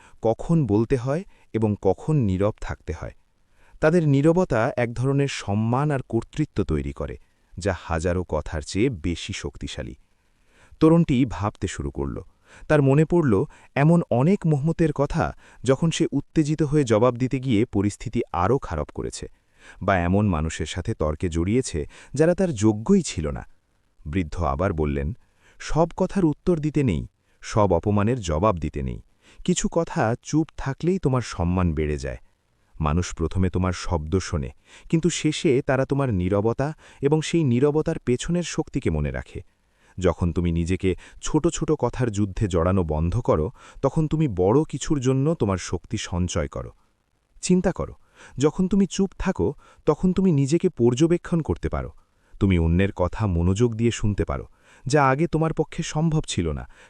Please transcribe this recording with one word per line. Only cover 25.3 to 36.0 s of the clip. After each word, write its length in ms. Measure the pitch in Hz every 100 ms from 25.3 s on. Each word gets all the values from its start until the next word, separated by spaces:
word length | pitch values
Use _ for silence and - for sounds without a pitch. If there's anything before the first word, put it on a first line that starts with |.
| _ _ -
"সব 300 | - 151 170 -
কথার 280 | 190 196
উত্তর 340 | 170 143 - 170
দিতে 240 | 151 147
নেই, 240 | 135 76 60 _ _ _
সব 320 | - 110 101
অপমানের 480 | 85 107 101 101 131
জবাব 380 | 90 78 104 90
দিতে 240 | 76 73
নেই। 180 | 65 57 - _ _ -
কিছু 240 | - 175 -
কথা 440 | 165 165 - 113 123
চুপ 260 | - 151 160 -
থাকলেই 420 | - 135 160 190
তোমার 240 | 143 127
সম্মান 500 | 113 - 85 90 90
বেড়ে 260 | 76 76 76
যায়। 180 | 65 64 - _ _ _ _ -
মানুষ 340 | 78 80 90
প্রথমে 360 | - 80 87 92
তোমার 220 | 90 92
শব্দ 460 | 87 - 85 76 92
শোনে, 320 | - 80 64 - _ - -
কিন্তু 220 | 165 170
শেষে 520 | - 151 151 175 127
তারা 220 | 143 131
তোমার 300 | 135 139